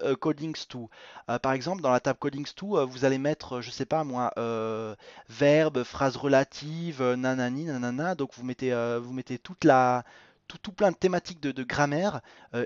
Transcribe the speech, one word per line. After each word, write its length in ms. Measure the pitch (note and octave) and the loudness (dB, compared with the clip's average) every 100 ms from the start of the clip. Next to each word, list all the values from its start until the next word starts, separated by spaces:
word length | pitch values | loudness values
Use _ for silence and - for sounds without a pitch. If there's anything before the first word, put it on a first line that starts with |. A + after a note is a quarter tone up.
euh, 100 | A#2 | 0
Codings 500 | C3 D#3+ D3 D#3 D3 - | 0 0 -2 -4 -8 -12
two. 200 | B2+ A2+ - - - - | -12 -14 -16 -20 -12 -6
Euh, 120 | A#2+ | -2
par 100 | C3+ | 0
exemple, 320 | C3+ C#3+ F#3+ | 0 -2 -2
dans 80 | C#3 | 2
la 80 | B2 | 2
table 220 | C#3 - | 2 -2
Codings 320 | C#3+ C#3 C#3+ | -4 -6 -10
two, 240 | - G3+ F#3 | -10 -2 0
euh, 60 | |
vous 200 | C3 B2+ | 0 2
allez 140 | C3+ C3 | 2 2
mettre, 360 | C#3+ D3+ - | 0 -2 -6
euh, 60 | B2 | -8
je 120 | A#2 | -8
sais 120 | - | -8
pas 200 | C3 D#3 | -2 -2
moi, 280 | D3+ B2 B2 - | -2 -2 -2 -2
euh, 560 | A#2 A2+ A2 A2 A2 G#2 - - - | -2 -2 -4 -4 -8 -12 -18 -20 -14
verbe, 540 | A2+ C#3+ D3+ D#3 C3 | 2 6 6 4 0
phrase 340 | A#2+ - C#3 B2 | -2 0 0 0
relative, 840 | C#3+ C3+ C3+ - D3 E3 E3+ C3+ | 4 4 4 -4 -8 -6 -6 -2
euh, 140 | B2+ B2 | 0 2
nanani, 480 | B2+ C3 B2 C3 | 0 0 -2 -2
nanana. 500 | E3 C3 A#2+ B2+ E3+ | -4 -4 -4 -2 -2
Donc 160 | F3 C3+ - | -2 -6 -6
vous 80 | |
mettez, 280 | B2+ B2+ C3 | -10 -4 -2
euh, 280 | A#2+ A#2 A#2+ | 0 0 -2
vous 120 | A#2+ | -4
mettez 280 | B2+ - B2+ | -8 -8 -10
toute 240 | - F#3 | -10 2
la, 400 | D#3+ C3 B2+ B2 - - - _ - | 6 8 6 2 -4 -16 -20 _ -20
tout, 120 | - | -16
tout 140 | - | -12
plein 200 | F#3 G3+ | 0 2
de 40 | E3+ | 4
thématiques 440 | F#3 F3+ - E3+ | 2 2 -4 -6
de, 100 | C#3+ | -6
de 140 | C3 | -4
grammaire, 560 | B2+ - D3 D3 G3+ C#3+ - - - | -2 0 2 2 0 -4 -10 -20 -8
euh, 100 | A#2 | -4